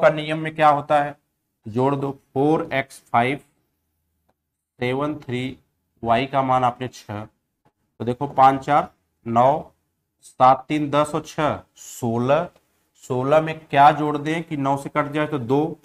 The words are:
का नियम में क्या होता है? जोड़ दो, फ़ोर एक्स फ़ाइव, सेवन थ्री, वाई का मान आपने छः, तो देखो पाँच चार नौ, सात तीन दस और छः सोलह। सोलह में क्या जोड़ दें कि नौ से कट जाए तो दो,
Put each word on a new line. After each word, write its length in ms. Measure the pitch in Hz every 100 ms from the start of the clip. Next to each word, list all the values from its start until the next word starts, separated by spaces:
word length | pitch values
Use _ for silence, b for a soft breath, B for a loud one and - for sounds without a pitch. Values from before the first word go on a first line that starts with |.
का 80 | 170
नियम 280 | 156 151 160
में 140 | 156 156
क्या 140 | 151
होता 340 | 143 143 151
है? 120 | 147 143 _ _ _ _ 113
जोड़ 300 | 107 131 139
दो, 160 | 139
फ़ोर 580 | 135 _ 131 147 156 160
एक्स 280 | 131 131 -
फ़ाइव, 360 | _ 120 123 143 - _ _ _ _ _ _ _ _ _ _ _ _ _
सेवन 360 | 123 131 147 147
थ्री, 400 | - 123 127 131 _ _ _ _
वाई 220 | 113 117 135
का 160 | 139
मान 200 | 131 127
आपने 240 | 123 120 127
छः, 340 | - - 104 110
तो 800 | _ _ _ _ _ _ _ 120
देखो 220 | 123 139
पाँच 360 | 139 135 139 143
चार 260 | 147 180 _ _ _ 117
नौ, 480 | 117 127 156 - _ _ _ _ _
सात 440 | - _ 127 131 -
तीन 200 | 151 147
दस 220 | 143 147 160
और 60 |
छः 360 | 151 - 151 98 - _
सोलह। 720 | - - 120 117 127 147 175 _ _ _ _ _
सोलह 380 | - 127 131 151
में 160 | 160 160
क्या 320 | - 139 143
जोड़ 240 | 147 151 147
दें 240 | 147 165
कि 140 | 165 151
नौ 160 | 135 139
से 120 | 147
कट 220 | 151 139
जाए 140 | 147 151
तो 120 | 147
दो, 260 | 113 139 156 147